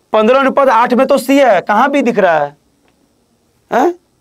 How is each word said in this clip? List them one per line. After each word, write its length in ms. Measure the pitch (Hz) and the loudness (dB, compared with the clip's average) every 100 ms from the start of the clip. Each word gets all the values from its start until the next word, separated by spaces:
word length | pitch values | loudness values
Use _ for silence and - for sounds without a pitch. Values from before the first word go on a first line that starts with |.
| _ | _
पन्द्रह 260 | 220 220 262 | -2 2 2
अनुपात 300 | 269 254 262 | 0 0 0
आठ 240 | 226 240 | 0 0
में 120 | 240 262 | 0 0
तो 100 | 277 | 0
सी 200 | 269 277 | 0 2
है, 220 | 254 180 | 2 0
कहाँ 280 | - 208 277 | 0 -2 0
बी 100 | 285 | -2
दिख 180 | 240 202 | -2 0
रहा 180 | 185 156 | 0 0
है, 160 | 143 147 _ _ _ _ _ _ _ _ _ _ _ | -4 -10 _ _ _ _ _ _ _ _ _ _ _
हैं? 220 | 233 359 349 _ _ | -2 -2 -4 _ _